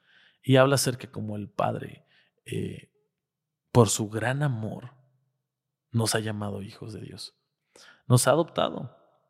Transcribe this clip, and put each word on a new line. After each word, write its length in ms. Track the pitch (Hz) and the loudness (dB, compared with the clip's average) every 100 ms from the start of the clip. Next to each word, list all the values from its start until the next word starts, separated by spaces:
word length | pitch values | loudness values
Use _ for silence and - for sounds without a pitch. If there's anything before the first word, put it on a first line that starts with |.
| _ _ _ _ | _ _ _ _
Y 140 | - 131 | 4 6
habla 180 | 135 | 6
acerca 360 | 139 - 123 - | 4 0 -4 -10
como 260 | - 107 104 | -10 -8 -8
el 120 | 104 | -8
Padre, 560 | - - 113 - - _ _ _ _ | -4 -2 -4 -10 -18 _ _ _ _
eh, 480 | - - - - - _ _ _ _ _ _ _ _ | -12 -8 -8 -10 -20 _ _ _ _ _ _ _ _
por 160 | - 110 | 6 6
su 220 | - 107 | 4 -4
gran 320 | 110 117 139 | -4 -4 -2
amor, 500 | 147 117 110 - 127 - _ _ _ _ _ _ _ _ _ | -2 -4 -6 -10 -16 -20 _ _ _ _ _ _ _ _ _
nos 220 | 117 110 | -2 0
ha 40 | 113 | -2
llamado 420 | 107 107 104 101 | -4 -6 -8 -8
hijos 320 | 98 - 110 | -12 -14 -16
de 80 | 104 | -14
Dios. 340 | 110 - - _ _ _ _ - - - - | -14 -16 -18 _ _ _ _ -20 -20 -8 4
Nos 200 | 127 131 | 4 6
ha 60 | |
adoptado. 640 | 147 170 - - - 127 - _ _ | 2 2 -2 -2 -4 -14 -18 _ _